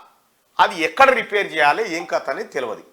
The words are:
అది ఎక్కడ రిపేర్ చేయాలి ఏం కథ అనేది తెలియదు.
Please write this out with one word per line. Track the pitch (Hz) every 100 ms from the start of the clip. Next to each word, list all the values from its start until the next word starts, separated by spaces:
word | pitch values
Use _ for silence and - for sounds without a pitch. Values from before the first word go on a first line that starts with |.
| - _ _ _ _ -
అది | 202 185
ఎక్కడ | 160 - 262
రిపేర్ | 233 208 208 175
చేయాలి | 156 147 160 220
ఏం | 165
కథ | 170 160 -
అనేది | 147 220
తెలియదు. | 147 120 95 -